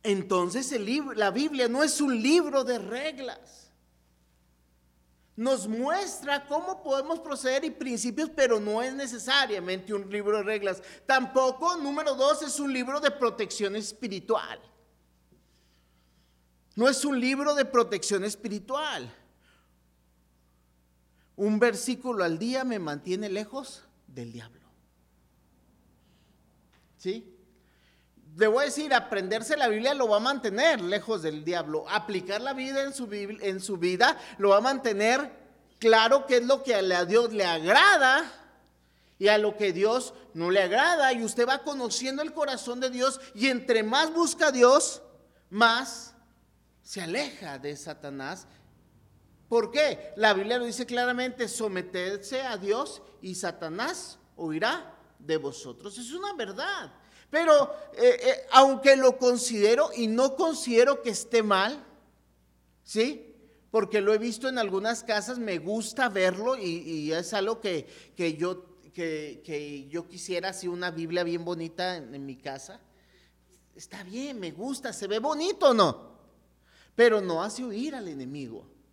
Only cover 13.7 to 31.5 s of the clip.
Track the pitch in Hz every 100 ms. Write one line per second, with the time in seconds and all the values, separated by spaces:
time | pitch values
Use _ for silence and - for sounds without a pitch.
13.7 | 208 208 - 240 190 - 220 80 117 -
14.7 | _ _ _ _ _ _ _ _ _ _
15.7 | _ _ _ _ _ _ _ _ _ _
16.7 | - 247 277 285 262 247 269 294 294 269
17.7 | 254 190 190 - 196 202 202 226 202 196
18.7 | 269 302 247 123 - _ _ _ _ _
19.7 | _ _ _ _ _ _ _ _ _ _
20.7 | _ _ _ _ _ _ - 202 214 240
21.7 | 208 - 247 254 220 175 165 233 262 262
22.7 | 220 160 143 180 185 208 190 214 262 269
23.7 | - _ _ _ 127 117 113 113 - _
24.7 | _ _ _ _ _ _ _ _ _ _
25.7 | _ _ _ _ _ _ _ _ _ _
26.7 | _ _ _ 185 226 - - _ _ _
27.7 | _ _ _ _ _ - 156 220 233 285
28.7 | 277 302 247 233 202 185 220 226 302 247
29.7 | 214 247 285 233 208 240 277 240 196 269
30.7 | 269 175 202 226 214 160 151 151